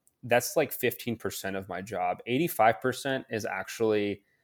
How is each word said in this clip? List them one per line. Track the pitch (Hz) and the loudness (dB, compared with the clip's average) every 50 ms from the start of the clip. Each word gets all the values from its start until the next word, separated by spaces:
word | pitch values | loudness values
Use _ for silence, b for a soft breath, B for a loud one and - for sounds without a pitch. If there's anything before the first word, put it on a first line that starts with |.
| _ _ _ _ - | _ _ _ _ 0
that's, | 113 120 120 - - - | 2 4 4 4 2 2
like, | 160 147 120 - | 0 0 0 0
fifteen | - - 120 - - - 123 113 | -2 0 0 0 -2 -4 -4 -4
percent | - - 98 - - - 98 98 | -4 -4 -6 -6 -6 -6 -4 -4
of | 95 95 95 | -4 -6 -6
my | 92 90 | -8 -8
job. | 95 107 104 87 90 90 92 - - | -8 -6 -4 -2 -2 -2 -2 -2 -4
Eighty-five | 113 123 135 175 165 - - 110 113 113 - | -2 0 0 0 0 2 4 6 6 6 4
percent | - 131 120 - - 139 135 127 - - | 0 -2 -2 -2 -2 -4 -4 -4 -4 -4
is | 117 107 107 | -6 -4 -4
actually, | - 95 95 95 - - - 113 110 107 107 104 101 98 - _ _ _ _ | -4 -4 -6 -6 -8 -4 0 2 4 4 4 2 0 -2 -4 _ _ _ _